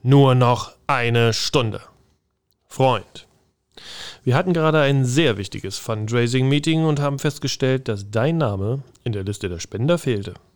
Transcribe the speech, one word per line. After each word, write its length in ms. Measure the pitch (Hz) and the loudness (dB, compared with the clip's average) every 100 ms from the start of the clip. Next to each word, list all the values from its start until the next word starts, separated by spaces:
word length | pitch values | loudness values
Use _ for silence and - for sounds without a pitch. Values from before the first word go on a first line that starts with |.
Nur 320 | 123 139 135 127 | 6 6 6 6
noch 340 | 123 120 - _ - | 4 2 -4 _ -4
eine 460 | 135 120 117 113 | -2 2 4 2
Stunde. 480 | 110 - 147 113 104 - _ _ _ _ _ _ _ _ | 2 0 0 0 -6 -14 _ _ _ _ _ _ _ _
Freund, 580 | - 131 110 - - - _ _ _ _ - - - - - | 0 0 0 -6 -20 -20 _ _ _ _ -20 -20 -16 -16 -8
wir 140 | - 127 | -2 0
hatten 160 | 185 | 0
gerade 260 | 170 156 156 | 2 2 2
ein 260 | 139 139 | 2 2
sehr 320 | 127 131 156 101 | 2 2 2 0
wichtiges 420 | 98 101 98 - | -6 -8 -10 -10
Fundraising-Meeting 1040 | - 110 107 120 117 127 131 143 160 160 | -8 -6 -2 0 0 0 2 0 0 0
und 160 | 160 147 | 0 0
haben 180 | 147 139 | -2 -2
festgestellt, 680 | 156 - 135 - 131 131 131 | -4 -4 -8 -2 0 0 -2
dass 240 | 104 101 | -8 -4
dein 260 | 110 135 165 | -2 0 0
Name 460 | 135 98 101 139 - _ | -2 -2 -4 -4 -8 _
in 100 | 123 | -8
der 120 | 107 | -6
Liste 240 | 95 101 98 | -6 -6 -6
der 100 | 85 | -8
Spender 400 | - 98 131 170 | -10 -4 0 0
fehlte. 360 | 139 107 98 90 _ | 0 -2 -4 -14 _